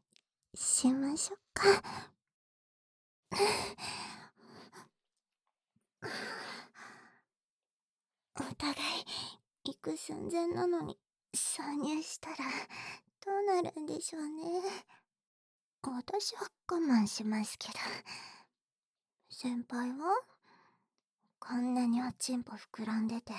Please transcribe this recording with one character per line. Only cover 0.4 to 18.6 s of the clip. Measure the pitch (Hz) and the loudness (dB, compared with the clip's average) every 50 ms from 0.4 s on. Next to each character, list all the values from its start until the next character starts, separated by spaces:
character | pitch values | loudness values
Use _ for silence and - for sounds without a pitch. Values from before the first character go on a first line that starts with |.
| _ _ - | _ _ -10
し | - - - - - - 254 262 | -2 2 4 4 6 8 6 6
ま | 269 269 277 294 | 6 2 0 0
し | 320 - - 392 | 0 -2 -2 -4
ょ | |
う | - _ _ _ | -8 _ _ _
か。 | - - 392 392 - - - - - - - - _ _ _ _ _ _ _ _ _ _ _ _ _ _ _ _ _ _ _ _ _ _ _ - - 403 427 - - - - - - - - - - - - - - - - - _ - - - - - - - - - - _ _ _ _ _ _ _ _ _ _ _ _ _ _ _ _ _ _ _ _ _ _ - - - - - - - - - - - - - - _ - - - - - - - - - _ _ _ _ _ _ _ _ _ _ _ _ _ _ _ _ _ _ _ _ _ _ _ - | 6 8 10 10 8 6 -2 -8 -8 -10 -12 -16 _ _ _ _ _ _ _ _ _ _ _ _ _ _ _ _ _ _ _ _ _ _ _ 2 4 6 6 6 4 0 -4 -6 -8 -8 -8 -8 -8 -10 -10 -12 -14 -16 -20 -20 _ -20 -20 -20 -20 -20 -20 -20 -20 -20 -20 _ _ _ _ _ _ _ _ _ _ _ _ _ _ _ _ _ _ _ _ _ _ -10 -8 -6 -6 -6 -6 -6 -8 -8 -8 -10 -12 -14 -16 _ -18 -18 -18 -18 -18 -20 -20 -20 -20 _ _ _ _ _ _ _ _ _ _ _ _ _ _ _ _ _ _ _ _ _ _ _ -6
お | - - - | -4 -4 -4
互 | - - 285 285 | -4 -4 -4 -2
い、 | - - - - - - - - - - - - - _ _ _ _ _ | -2 -2 -2 -2 -2 -4 -6 -6 -8 -8 -8 -10 -14 _ _ _ _ _
行 | - - - | -8 -8 -4
く | - 311 311 | -4 -4 -4
寸 | 311 - - 311 - - - | -4 -4 -6 -6 -6 -4 0
前 | 339 339 339 339 | 2 2 2 2
な | 349 349 359 359 | 2 2 4 4
の | 349 339 311 | 4 2 0
に、 | - - - _ _ _ _ _ _ - | -2 -6 -10 _ _ _ _ _ _ -2
挿 | - - - - - 277 285 294 294 285 | 0 0 2 0 -2 -2 -2 -2 0 0
入 | 302 311 311 | 0 0 0
し | 320 - - - | -2 -4 -8 -8
た | - 311 | -8 -8
ら、 | 311 - 269 262 - - - - - - - - - - - _ _ _ - | -6 -6 -4 -4 -4 -4 -6 -8 -10 -12 -12 -12 -12 -14 -18 _ _ _ -4
ど | 392 392 | -2 0
う | 403 403 403 381 359 349 | 2 4 4 4 4 4
な | - | 2
る | - 311 | -2 -6
ん | 302 | -6
で | 294 - 311 | -4 -4 -4
し | - - - | -4 -6 -6
ょ | 320 | -6
う | 302 | -6
ね。 | 302 311 311 320 339 339 370 359 392 392 370 - - - - _ _ _ _ _ _ _ _ _ _ _ _ _ _ _ _ - | -6 -6 -6 -4 -2 -2 0 0 -2 -4 -6 -10 -16 -20 -20 _ _ _ _ _ _ _ _ _ _ _ _ _ _ _ _ -8
私 | 269 254 247 - - - 415 403 - 453 | -6 -4 -4 -4 -2 -2 -2 -2 -2 -4
は | - 392 - - _ _ - | -4 -6 -8 -8 _ _ -2
我 | 349 | 0
慢 | 339 330 285 247 226 208 208 | 2 6 6 8 6 6 4
し | - - 214 | 0 -2 -2
ま | 214 214 214 214 | 0 0 0 -2
す | - - - | -2 -4 -6
け | - - | -8 -8
ど。 | - - - - - - - - - - - - - - - _ _ _ | -6 -6 -6 -6 -6 -8 -10 -12 -14 -14 -14 -16 -18 -20 -20 _ _ _